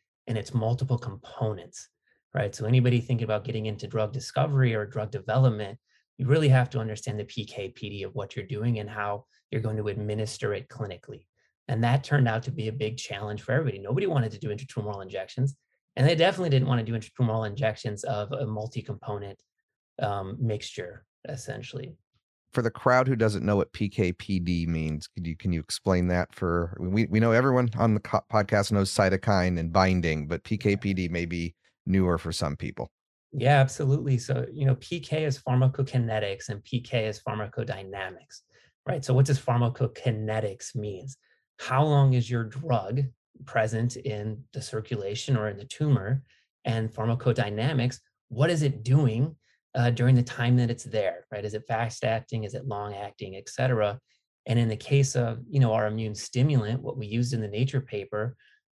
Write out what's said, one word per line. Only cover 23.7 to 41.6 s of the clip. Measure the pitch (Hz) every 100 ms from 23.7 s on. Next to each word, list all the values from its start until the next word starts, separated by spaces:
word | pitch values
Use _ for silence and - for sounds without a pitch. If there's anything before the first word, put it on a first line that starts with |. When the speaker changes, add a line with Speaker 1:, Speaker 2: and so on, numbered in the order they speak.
Speaker 2:
P | - 104
K | - 92
P | 85 - 95
D | 87 87 82
means, | 80 78 76 -
could | - 85
you, | 82
can | -
you | 82
explain | 73 - - 92 90
that | 90 87
for, | - 90 85 85 -
we, | 90 101 117
we | 104
know | 117
everyone | 113 135 127 120 110
on | 113
the | 107
co-, | - 104 -
podcast | 110 101 104 101
knows | 104 95
cytokine | - 98 95 - 98 92 87
and | 82
binding, | 92 95 92 85 78 73
but | 82
P | - 107
K | 107 101
P | 101
D | 92 90
may | 87 85
be | 87 85 - _ _
newer | - 95 92 82
for | 82
some | 80 78 71
people. | 64 - 58 _ _ _ _
Speaker 1:
Yeah, | 143 127 143
absolutely. | 135 - 139 139 139 123
So, | - 131 120
you | 151
know, | 135 131
P | - 170
K | - 156
is | 151 135
pharmacokinetics | - 127 131 135 135 127 113 110 101 98 -
and | 101
P | - 117
K | 120 120 110
is | 104
pharmacodynamics, | - 107 104 - 104 98 95 98 95 92 _ - _ _ _ _ -
right? | -
So | -
what | 127 135
does | 135
pharmacokinetics | - 120 120 120 117 - 127 107 110 107 107 95 -
means? | - 104 101 135 - _ _ _
How | -